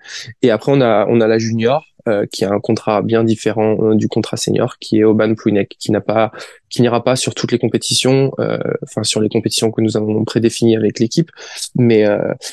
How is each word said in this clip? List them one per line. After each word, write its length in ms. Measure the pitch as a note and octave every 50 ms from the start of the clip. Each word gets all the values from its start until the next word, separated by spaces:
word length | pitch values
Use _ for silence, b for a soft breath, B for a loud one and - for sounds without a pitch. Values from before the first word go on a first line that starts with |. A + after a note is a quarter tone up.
| B B B B B B A2+ _ -
Et 80 | B2
après, 200 | G#2+ - - -
on 100 | C#3 C#3
a, 260 | B2+ A#2 A2 G2+ G2+ G2
on 120 | A#2 A#2
a 60 | A2
la 120 | A2 A2+ A2+
junior, 480 | A2+ A2+ A2+ A2+ A2+ A#2 C3+ D#3 - _ _ _ -
euh, 180 | A#2+ G#2+ G2+ G#2 -
qui 140 | - - G#2+
a 60 | G2
un 100 | G2+ G#2
contrat 400 | - - A2 G#2 - A2 G#2+ G2+
bien 240 | G2+ A2 A2+ A2+ A2+
différent, 520 | A2+ A2 - - A2 G2+ A2 A2 A2 A2 G2
euh, 140 | A2 A2 A2
du 120 | G#2+ A2
contrat 300 | - - A#2 G#2+ - -
senior, 420 | A2 - - G#2 G#2 A2+ A#2+ - -
qui 200 | - - A2+ G#2+
est 40 | G#2+
Oban 320 | A2 A2 A2 A2 G#2+ A2
Plouinec, 400 | - - A2 G#2 G2+ G2+ - -
qui 140 | - - -
n'a 80 | A2 G2+
pas, 320 | - - G#2+ A2+ A2 G#2+ B B B B B B B -
qui 120 | - -
n'ira 220 | A#2+ A#2 A#2 A#2 -
pas 140 | B2+ C3
sur 180 | B2+ - - -
toutes 160 | - - -
les 80 | B2 A#2
compétitions, 720 | - A#2 A2 A2 - - B2 - - B2+ C3+ C3+ C#3 C3+ - -
euh, 180 | - A1 A1 - - - - - -
enfin, 200 | - - A2+ G#2+
sur 160 | - - G#2+
les 80 | G#2+
compétitions 420 | G#2 - A2+ G#2 G#2+ - - A#2 A2
que 120 | G#2+ -
nous 160 | A2+ A2 G#2+
avons 260 | A2 G#2+ G#2+ G#2+ A2 A2
prédéfinies 540 | - - A#2 A2+ A2+ - - A#2+ A#2 A2
avec 220 | A2 A2 G#2 - -
l'équipe. 300 | A2+ A2+ - E3+ E3 - - B B B B B B B B
Mais, 320 | - B2 A#2 A2+ G#2+ G#2+
euh, 260 | G#2 G#2 G2+ - - - - B B